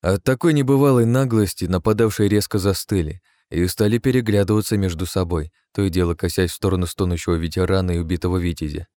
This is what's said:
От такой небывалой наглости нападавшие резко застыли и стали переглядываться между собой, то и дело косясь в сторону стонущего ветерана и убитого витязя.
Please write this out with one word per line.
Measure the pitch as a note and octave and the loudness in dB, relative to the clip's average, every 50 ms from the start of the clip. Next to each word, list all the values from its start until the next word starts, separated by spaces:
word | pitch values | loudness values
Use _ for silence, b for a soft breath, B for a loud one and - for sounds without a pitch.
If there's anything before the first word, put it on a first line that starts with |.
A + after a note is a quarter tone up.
| - | 0
От | F#2 F#2+ G2 _ | 0 -2 0 _
такой | - C3 B2 - F3 D#3 | 0 -2 2 2 2 2
небывалой | D3 C#3 B2+ C#3 C3+ C#3+ C#3+ C3 B2 A#2 | 2 2 2 4 4 4 4 4 4 4
наглости | A2+ A#2+ C3 C3+ B2+ A2+ A2 G#2 F#2+ - - - | 4 2 2 0 2 2 2 2 2 -2 -6 -4
нападавшие | E2+ F#2 F#2 - A2 G#2+ G#2 A#2 A2 G2+ - G#2+ G2+ | -2 -2 0 2 0 2 2 2 0 2 0 0 2
резко | G#2 G#2 G2+ - - G#2 | 2 2 0 0 -4 -2
застыли | F2+ G2+ F#2+ - - _ G#2+ F#2+ E2 D#2 D2+ F#2+ _ _ _ _ _ _ | 0 0 -2 -2 -4 _ -2 0 0 -2 -6 -12 _ _ _ _ _ _
и | - E2 F2 F2+ | -2 -2 -2 -2
стали | - - G#2+ G#2 A2 A#2 | 0 0 0 2 2 2
переглядываться | - C3+ B2 B2+ A#2+ A2 G#2 G2+ G2+ F#2 G#2+ G#2+ G#2 - A2 | 0 2 0 0 0 2 2 2 2 2 2 0 0 0 -2
между | G#2 G2 F#2 F2 D#2+ F#2 | 0 0 -2 -2 -4 -6
собой, | F2+ - F#2+ F2+ E2+ F2 E2 D2+ D#2+ _ _ _ _ _ | -4 -2 -4 -2 -2 -2 -4 -4 -6 _ _ _ _ _
то | - G2+ | -2 -2
и | G2 | 0
дело | E2 F2+ F2+ E2+ E2+ | 2 0 0 0 0
косясь | - - F2 - - F#2 E2+ | -2 -4 -4 0 0 -2 -2
в | - | -2
сторону | - - G2 F#2 F2+ F2+ | -2 -2 0 0 0 -2
стонущего | E2+ - - G2 F2+ F2 E2 - - F2 | -4 -2 -4 -2 -2 -2 -4 -2 -2 -2
ветерана | E2 E2 E2 - F#2 F2+ F2 F#2+ F#2+ F#2+ F2+ F2 | 0 -2 -4 -2 -2 0 0 0 0 0 0 -2
и | E2+ | -2
убитого | F2 D#2+ F2+ E2 - F2 F2+ | -2 -2 -4 -4 -2 -2 -2
витязя. | F#2 F2 F2 E2 - D#2+ D2+ D2 D2+ E2 _ _ _ | 0 -2 -2 -4 -4 -6 -8 -8 -8 -12 _ _ _